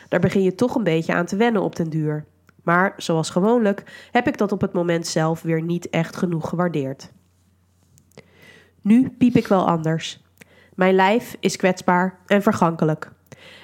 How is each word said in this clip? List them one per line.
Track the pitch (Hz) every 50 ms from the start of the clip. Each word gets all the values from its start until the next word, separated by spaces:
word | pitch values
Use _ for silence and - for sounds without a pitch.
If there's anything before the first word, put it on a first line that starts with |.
| - -
Daar | - 180
begin | 175 190 - 202 190
je | 185 185
toch | - 240 247 -
een | 262 208
beetje | 175 160 165 165 - -
aan | 170 175
te | - 196
wennen | 196 233 240 226 196
op | 175 165 -
den | - 170 160
duur. | 151 160 151 151 151 151 151 _ _ _ _ _ _ _ _
Maar | 170 170 175 190 202 -
zoals | - - - 170 160 156 -
gewoonlijk | - 180 185 220 240 247 220 196 202 - - - - - - -
heb | - 240 240
ik | 302 -
dat | - 214 196
op | 208 190
het | - 190 -
moment | 180 170 175 170 170 170
zelf | - - 170 160 160 165 165
weer | - 165 165 160
niet | 160 170 170 175 - -
echt | - 165 165 - -
genoeg | - 196 175 170 160 - -
gewaardeerd. | - 165 180 175 160 151 135 131 135 - - - _ _ _ _ _ _ _ _ _ _ _ _ _ _ _ _ _ _ _ _ _ - _ _ _ _ - - - - _ _ _ _
Nu | _ 202 220 247 262 -
piep | - - 254 240 240
ik | 233 220
wel | - 202 185 -
anders. | - 170 165 156 160 160 165 - - - - _ _ _ _ - _ _ _ _ _ _
Mijn | - 185 185 190
lijf | 190 190 190 214 247 240 - - -
is | - - -
kwetsbaar | - - 185 185 - - - 180 175 185 185 - _ _
en | - 202 202
vergankelijk. | 196 220 214 - 190 165 165 160 170 156 156 - - - - _ _ _ - - - - - -